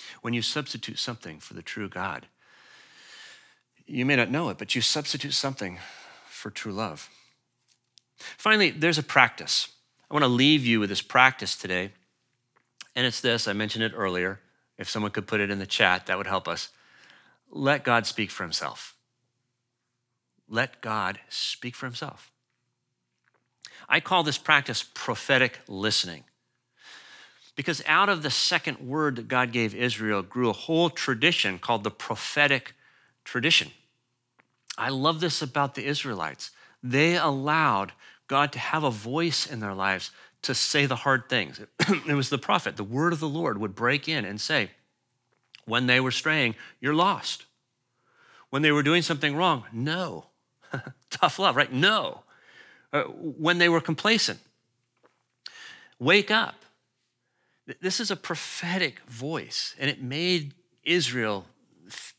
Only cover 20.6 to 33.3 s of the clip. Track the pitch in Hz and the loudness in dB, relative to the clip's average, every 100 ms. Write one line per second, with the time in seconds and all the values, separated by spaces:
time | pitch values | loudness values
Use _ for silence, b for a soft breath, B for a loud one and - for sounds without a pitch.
20.6 | 131 - 113 107 92 101 - - - - | -2 -4 -6 -2 -2 -6 -10 -8 -6 -6
21.6 | 123 - 131 120 147 - - _ _ _ | -10 -10 -10 -10 -12 -14 -20 _ _ _
22.6 | _ _ _ _ _ _ _ _ _ _ | _ _ _ _ _ _ _ _ _ _
23.6 | B B - 156 - 185 151 131 - 147 | B B 0 0 2 2 2 0 4 2
24.6 | 135 117 - - - 110 - 135 127 - | 2 -4 -6 -8 -6 -4 2 4 2 -2
25.6 | - 95 104 - 90 78 - _ _ _ | -12 -4 0 0 -2 -8 -18 _ _ _
26.6 | _ B B B B B B B B - | _ B B B B B B B B -8
27.6 | 143 151 - 160 202 175 147 - - 170 | -4 -2 2 4 4 2 0 0 2 0
28.6 | 160 127 127 147 151 120 113 127 123 117 | -2 -8 -4 0 0 -2 -2 0 2 0
29.6 | 113 101 123 107 110 101 92 123 123 101 | 0 0 -2 -2 -2 -2 -2 -2 0 -2
30.6 | - 165 170 - - 120 151 170 101 90 | 0 2 2 0 -2 2 2 2 0 -2
31.6 | - 117 104 - - 110 - 147 147 135 | 0 0 -2 -6 -8 -8 -2 2 4 2
32.6 | - b b b b b - | -4 b b b b b -8